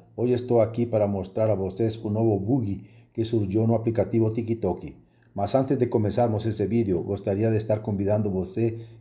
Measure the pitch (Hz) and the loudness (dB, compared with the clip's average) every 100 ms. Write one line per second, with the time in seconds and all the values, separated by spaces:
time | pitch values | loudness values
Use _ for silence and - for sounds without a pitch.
0 | - - 123 120 - 120 110 117 113 113 | -14 -4 0 0 2 4 4 2 0 2
1 | 101 98 92 113 110 101 95 92 113 110 | 2 0 -4 0 0 2 -2 -2 -2 -2
2 | 107 107 113 98 101 135 104 95 - - | -4 0 2 2 2 0 0 -6 -10 -20
3 | _ - 110 113 98 104 113 113 113 110 | _ -6 -2 0 0 2 4 2 2 0
4 | 98 113 110 113 107 117 - - 147 - | 2 2 2 0 -4 -2 -2 -2 -6 -16
5 | _ _ _ 98 101 131 135 131 123 117 | _ _ _ -6 0 0 2 0 2 2
6 | 104 104 120 107 113 98 95 117 104 85 | 0 0 0 0 -2 -2 0 0 0 0
7 | 92 98 107 98 113 110 110 107 110 98 | -2 -4 -2 0 2 0 0 -2 -2 -2
8 | 98 107 104 92 90 110 117 113 - - | 0 0 0 -2 -4 -2 -2 -4 -14 -14